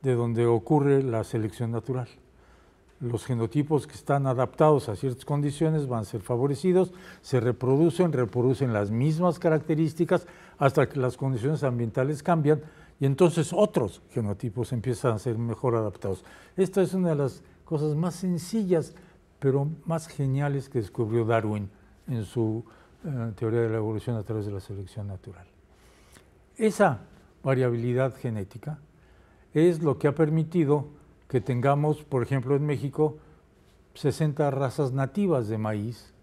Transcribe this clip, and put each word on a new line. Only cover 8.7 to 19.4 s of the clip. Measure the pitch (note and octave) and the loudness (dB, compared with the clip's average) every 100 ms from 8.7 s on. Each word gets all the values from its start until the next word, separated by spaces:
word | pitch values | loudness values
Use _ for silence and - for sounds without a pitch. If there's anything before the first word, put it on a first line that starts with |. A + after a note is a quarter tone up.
las | A2 G2+ | 2 0
mismas | A2+ C#3 D#3+ F3+ E3 | 0 0 2 0 2
características | E3+ D#3 - D#3 D#3+ D#3+ E3+ F3 - - - - | 2 2 2 0 0 0 0 0 0 -20 -20 0
hasta | C#3 C3+ C3 | 2 4 2
que | C#3+ | 2
las | B2+ A#2+ | -2 -2
condiciones | C#3 B2+ B2 D3+ | -4 -2 -2 0
ambientales | C#3 A#2+ A#2 G#2+ C3 D3 | -2 -2 -2 0 -2 -2
cambian | - E3+ C#3+ D3+ - - - - | 0 2 4 2 0 -20 -20 -2
y | C3+ | 0
entonces | C#3 F3+ D#3+ D3+ | 4 4 4 -2
otros | E3+ G#3 - A2 - - | 2 2 2 -2 -4 -10
genotipos | - G#2+ G2+ B2 A2+ A#2+ | -4 -4 -4 -6 -6 -4
empiezan | B2 A#2 A#2 C3 | -4 -4 0 0
a | A2 | 0
ser | - A2 | -2 -4
mejor | A#2 A2+ C3 A#2 | -4 -2 0 0
adaptados. | A2 F#2+ G2+ F#2+ - - - - | -2 -6 -6 -6 -8 -20 -18 -2
Esta | F#3 F#3+ | 0 2
es | F3 | 0
una | F#3+ F3+ | 2 0
de | D3+ | 0
las | C#3 - - - | -2 -4 -20 -20
cosas | - D#3+ D3+ D3+ | -6 -4 -2 0
más | F3 - | -2 -4
sencillas, | F#3 F3 - A3+ G3 E3+ - - - _ _ _ | -4 -4 -4 -4 2 0 0 -10 -20 _ _ _